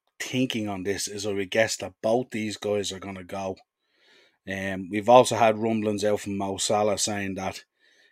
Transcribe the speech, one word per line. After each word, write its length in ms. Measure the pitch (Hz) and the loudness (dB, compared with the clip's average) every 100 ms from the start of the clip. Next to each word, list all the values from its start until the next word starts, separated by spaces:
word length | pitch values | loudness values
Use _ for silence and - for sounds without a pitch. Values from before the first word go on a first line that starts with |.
| _ - | _ -12
thinking 500 | - 127 127 117 104 | -4 0 0 0 -4
on 160 | 98 | -4
this 240 | 92 92 - | -4 -4 -6
is 180 | 104 104 | -6 -4
I 60 | |
would 180 | 101 95 | -4 0
guess 260 | 113 110 - | 2 2 0
that 160 | 95 - | -8 -4
both 280 | 110 120 127 | 0 0 0
these 260 | 110 107 98 | -6 -6 -4
guys 360 | 104 104 95 | -2 -2 -2
are 80 | 95 | -8
gonna 240 | 98 95 | -10 -12
go. 320 | 90 98 95 95 _ _ _ _ _ - _ _ - | -10 -8 -6 -8 _ _ _ _ _ -20 _ _ -10
Um, 380 | 95 98 95 92 | -6 -4 -6 -4
we've 180 | 104 104 | 0 8
also 280 | 123 120 110 | 8 8 6
had 220 | 113 107 | 4 4
rumblings 460 | 113 113 107 104 | 0 0 0 0
out 160 | 104 104 | 0 0
from 180 | - 98 | -2 -4
Mo 180 | 98 95 | -4 -4
Salah 420 | - 107 107 95 | 0 2 2 0
saying 360 | - 104 98 | -2 -2 -4
that 300 | 92 92 - - _ _ _ _ | -4 -6 -8 -14 _ _ _ _